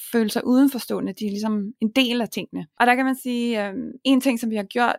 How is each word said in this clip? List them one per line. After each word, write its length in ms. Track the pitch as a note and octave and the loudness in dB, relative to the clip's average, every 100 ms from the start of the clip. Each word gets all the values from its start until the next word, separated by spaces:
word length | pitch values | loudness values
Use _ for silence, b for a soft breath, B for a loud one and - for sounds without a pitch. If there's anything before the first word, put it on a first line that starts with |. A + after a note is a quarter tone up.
| - | -2
føle 180 | A#3 A3 | 0 0
sig 160 | - - | -2 2
udenforstående. 680 | B3 C#4 C4 - G3+ F#3+ | 4 4 2 -6 -4 -4
De 140 | F#3+ G#3+ | -6 -6
er 40 | |
ligesom 420 | G3+ A3 G#3+ G3+ - | -4 -4 -4 -4 -2
en 100 | A3 A#3+ | 0 2
del 240 | B3+ A#3+ | 2 2
af 80 | A3 | -2
tingene. 380 | - - F#3 E3+ _ | -6 -8 -10 -12 _
Og 60 | A#3+ | 4
der 80 | |
kan 100 | B3 | 4
man 120 | C4 B3+ | 2 -2
sige, 440 | B3+ A#3+ A#3+ A3+ G3+ | -4 -2 -2 -2 -4
øhm, 240 | F#3+ - - | -6 -10 -6
en 160 | - C4+ | 2 4
ting, 200 | C4+ A#3 | 4 0
som 100 | A3+ | -2
vi 60 | A3 | -4
har 80 | |
gjort 320 | G3 A#3+ A#3+ | -4 0 0